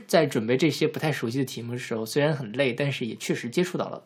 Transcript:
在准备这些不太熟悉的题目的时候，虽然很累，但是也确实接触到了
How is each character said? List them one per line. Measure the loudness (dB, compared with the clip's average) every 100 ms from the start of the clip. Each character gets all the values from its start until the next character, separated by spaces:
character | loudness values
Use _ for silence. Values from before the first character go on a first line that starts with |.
| 4
在 | 4 4
准 | 2 2
备 | 4
这 | 4
些 | 4 0
不 | 0
太 | -2
熟 | -2 -2
悉 | -2
的 | -4
题 | -6
目 | -8
的 | -8
时 | -6 -6
候， | -2
虽 | 2
然 | 2
很 | 2 -4
累， | 0 0
但 | 2 -2
是 | -2 -4
也 | -4
确 | -4
实 | -2 -2
接 | 0
触 | 0 -2
到 | -4
了 | -8